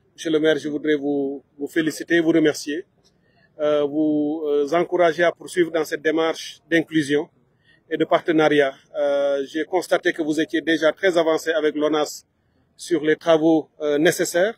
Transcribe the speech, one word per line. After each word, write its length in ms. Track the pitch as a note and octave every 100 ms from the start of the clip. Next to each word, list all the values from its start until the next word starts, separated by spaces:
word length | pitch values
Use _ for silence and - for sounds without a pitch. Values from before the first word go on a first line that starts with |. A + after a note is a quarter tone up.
| _
Monsieur 160 | - E3+
le 100 | D#3
maire, 200 | D#3 D3+
je 100 | D3
voudrais 240 | D3 D3+
vous, 500 | D3+ C#3 C#3+ C#3 C#3 - -
vous 80 | C#3+
féliciter, 540 | E3+ D#3+ C#3+ - E3+
vous 100 | E3
remercier, 560 | E3 D#3 C#3 - C#3+ - _ _ _ _ _ _ -
euh, 220 | D3+ D3
vous, 640 | D3 D3 D#3 D3+ D3 D#3+ D3+
euh, 260 | D3 C#3+
encourager 500 | E3+ F3 F3 F3 D#3
à 80 | E3+
poursuivre 400 | - - F3+ E3
dans 120 | E3
cette 200 | D3+ D#3
démarche 560 | D3+ D#3 E3 D#3 - - -
d'inclusion 580 | E3 D3+ D#3+ C#3 C#3+ E3+ _ _ _ _ _ -
et 80 | D#3
de 80 | D#3+
partenariat. 680 | E3 - D#3 D3+ D3 C#3 C3+ _ D#3
Euh, 480 | C#3+ C#3+ C#3+ C#3 C3+
j'ai 180 | D#3+ D3+
constaté 480 | F#3 D#3+ F3 F3
que 80 | E3
vous 180 | D3+ D#3
étiez 220 | D#3 E3
déjà 300 | D3+ D#3+ D#3
très 260 | D3+ G3 E3+
avancé 320 | D#3+ D#3 D#3+
avec 240 | D#3+ D3+ D3
l'onas 480 | D3+ D3+ D3 - - _ _ _ _ -
sur 240 | - E3+
les 120 | D3+ D#3
travaux, 520 | - D#3+ D#3 D#3+ - -
euh, 160 | D3+ D3
nécessaires, 580 | E3+ F3+ F3 E3+ G3